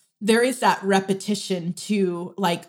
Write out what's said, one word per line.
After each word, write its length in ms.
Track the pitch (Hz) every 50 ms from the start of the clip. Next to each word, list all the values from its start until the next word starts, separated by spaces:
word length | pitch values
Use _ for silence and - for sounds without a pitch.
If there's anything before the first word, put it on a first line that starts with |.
| _ _ _ -
there 220 | 214 196 220 226
is 160 | 240 254 254 -
that 220 | - 202 175 - -
repetition 880 | 196 202 190 190 190 196 190 - - 208 202 - - 190 180 165 170 180
to, 600 | - - - 208 202 196 180 175 170 175 175 -
like, 280 | - 202 175 - - -